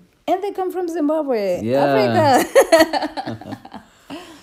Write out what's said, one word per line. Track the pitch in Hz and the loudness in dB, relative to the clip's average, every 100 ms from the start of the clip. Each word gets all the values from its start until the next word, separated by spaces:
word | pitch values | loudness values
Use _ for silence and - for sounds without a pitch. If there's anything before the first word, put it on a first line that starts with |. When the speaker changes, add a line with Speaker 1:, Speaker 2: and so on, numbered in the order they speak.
| _ _ - | _ _ -6
Speaker 1:
And | 370 | -4
they | 392 | -4
come | 381 370 | -6 -6
from | 359 349 | -6 -6
Zimbabwe, | 339 294 311 285 226 196 180 | -4 -2 -2 -2 -4 -2 -4
Speaker 2:
Yeah. | 190 254 285 | -2 0 2
Speaker 1:
Africa. | 277 - - 294 262 359 539 - 330 320 320 302 - - 117 - - - - - | 2 2 2 4 4 4 4 6 4 4 0 -4 -6 -10 -12 -12 -16 -16 -20 -20
<laughs> | _ - 311 349 302 | _ -20 -18 -18 -20